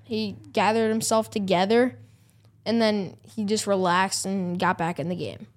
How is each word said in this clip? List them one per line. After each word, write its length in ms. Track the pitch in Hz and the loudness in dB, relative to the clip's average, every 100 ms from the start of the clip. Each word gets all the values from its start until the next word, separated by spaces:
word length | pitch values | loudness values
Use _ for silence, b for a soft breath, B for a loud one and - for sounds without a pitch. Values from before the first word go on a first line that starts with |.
he 320 | - 220 214 - - | -8 -6 -6 -8 -6
gathered 380 | 220 196 220 220 | 0 2 2 2
himself 420 | 220 220 220 220 | 0 0 0 0
together, 680 | 220 190 175 196 233 254 - b b b b b _ 202 | -2 0 2 4 4 2 0 b b b b b _ -2
and 160 | 233 | 2
then 340 | 220 208 185 - | 2 0 -4 -10
he 220 | - - 202 | -16 -6 -2
just 200 | 214 202 | -2 0
relaxed 600 | 196 185 175 190 - 190 | 0 2 2 2 -2 -4
and 340 | 196 180 180 | -4 -2 0
got 180 | 180 185 | 0 0
back 220 | 170 175 | -2 -4
in 80 | 156 | -4
the 80 | 175 | -4
game. 320 | 104 - - | -6 -10 -16